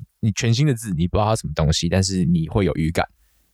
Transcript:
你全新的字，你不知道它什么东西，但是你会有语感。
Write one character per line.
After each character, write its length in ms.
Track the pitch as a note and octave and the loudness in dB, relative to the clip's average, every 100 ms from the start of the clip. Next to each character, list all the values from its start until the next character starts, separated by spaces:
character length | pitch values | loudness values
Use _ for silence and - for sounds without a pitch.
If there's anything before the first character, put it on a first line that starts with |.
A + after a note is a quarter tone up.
| - _ | -2 _
你 140 | A2+ | -4
全 200 | - A#2 | 0 0
新 140 | A#2 D3+ | 2 0
的 80 | |
字， 160 | A#2 A2+ D#2 | 0 -4 -2
你 100 | F2 | 0
不 100 | G2+ | 0
知 20 | |
道 60 | |
它 120 | G#2+ A2+ | 0 0
什 100 | D#2+ | -2
么 60 | |
东 180 | D2+ D#2 | 0 0
西， 160 | - E2+ | 0 2
但 140 | F#2 | 2
是 220 | F#2+ F#2 | 2 0
你 240 | E2+ E2+ D#2 | 2 0 0
会 160 | A2 | 0
有 80 | F2+ | 0
语 160 | D2 D#2+ | 0 -2
感。 160 | F2 - _ _ _ _ | -2 -4 _ _ _ _